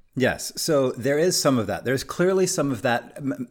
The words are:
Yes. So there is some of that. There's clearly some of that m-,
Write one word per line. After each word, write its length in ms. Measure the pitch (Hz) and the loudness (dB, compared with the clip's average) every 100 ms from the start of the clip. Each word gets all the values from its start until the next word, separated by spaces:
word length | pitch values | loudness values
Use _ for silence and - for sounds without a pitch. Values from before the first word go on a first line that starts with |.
| _ | _
Yes. 380 | - 123 - - - | 0 0 0 -6 -6
So 360 | - 147 127 | 0 2 2
there 260 | 123 123 147 | 0 0 2
is 220 | 175 - | 2 2
some 180 | 151 127 | 2 2
of 80 | 101 | 0
that. 160 | 92 | -2
There's 200 | 117 131 | 0 -2
clearly 420 | - - 180 190 185 | -2 0 2 2 2
some 240 | - 143 | 0 -2
of 120 | 120 | 0
that 320 | 127 117 - - | 0 0 -4 -8
m-, 320 | 139 131 123 | -6 -6 -6